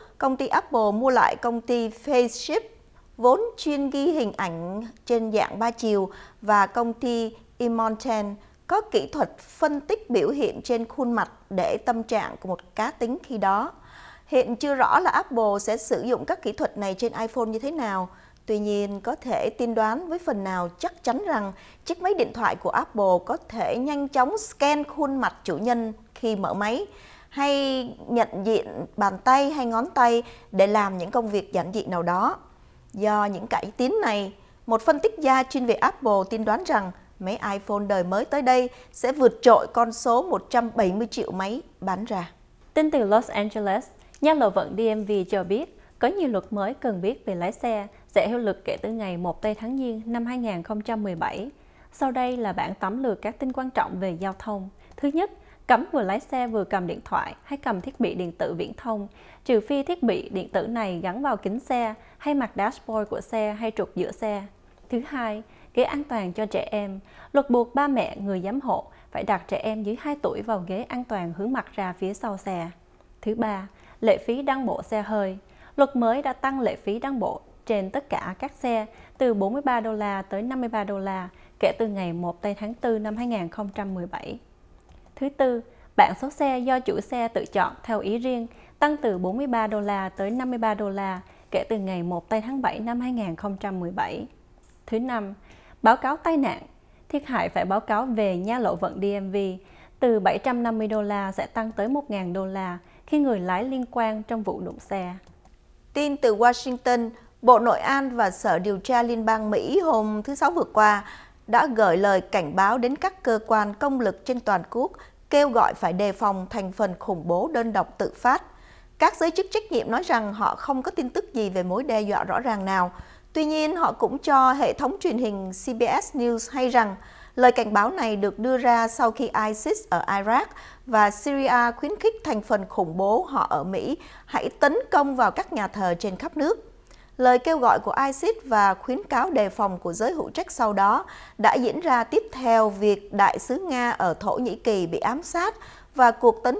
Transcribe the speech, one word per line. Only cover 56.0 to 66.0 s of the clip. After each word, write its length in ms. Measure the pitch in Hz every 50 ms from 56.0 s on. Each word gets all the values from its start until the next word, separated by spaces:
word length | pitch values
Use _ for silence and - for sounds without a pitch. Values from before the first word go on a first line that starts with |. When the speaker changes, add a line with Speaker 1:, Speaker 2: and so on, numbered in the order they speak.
Speaker 2:
lái 180 | 202 185 196 262
xe 280 | - - 277 254 247 233
vừa 160 | 220 208 185
cầm 240 | - 208 185 180 165
điện 120 | - - -
thoại 300 | - - - - - - - -
hay 140 | - 277 277
cầm 240 | - 247 208 180
thiết 180 | - 269 - -
bị 140 | 240 180 -
điện 180 | 180 180 170
tử 220 | - - 160 - 170 165
viễn 160 | - - -
thông, 340 | - - - 220 208 202 208 - - - - - - -
trừ 140 | - 247 214 208 -
phi 160 | 285 277 277
thiết 200 | - 359 349 254
bị 260 | 226 185 180 - -
điện 200 | - 185 - -
tử 180 | - 190 - 226
này 320 | 233 233 214 190 180 165 185
gắn 180 | 185 185 247
vào 160 | 285 277 226 196
kính 220 | - 190 208 262
xe 340 | - - 262 240 233 220 220 - - - - -
hay 160 | - 294 294
mặt 180 | 277 240 202 -
dashboard 540 | 202 196 233 - - - - 220 220 208 -
của 120 | - -
xe 320 | - - 233 220 214 208 208 208
hay 120 | 233 220 220
trục 200 | - 180 - -
giữa 160 | 180 185 -
xe. 320 | - - 226 214 208 196 202 202 - _ _ - - _ - -
Thứ 120 | 254 233 269 -
hai, 360 | 294 254 233 220 208 214 220 _ - - - - -
ghế 100 | 247 247
an 200 | - - 285